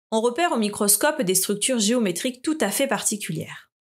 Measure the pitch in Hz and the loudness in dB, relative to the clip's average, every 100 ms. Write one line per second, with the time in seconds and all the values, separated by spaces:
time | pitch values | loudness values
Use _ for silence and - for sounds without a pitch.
0 | _ 220 240 233 233 247 208 202 208 - | _ 0 0 2 0 2 0 0 2 4
1 | 196 214 190 185 - 202 233 247 202 247 | 2 2 0 0 0 0 0 2 2 2
2 | 208 170 254 254 - 311 202 202 262 202 | 0 0 -4 -4 -4 -2 -2 0 0 0
3 | - 208 - 156 - - - _ | -2 -4 -6 -8 -8 -14 -20 _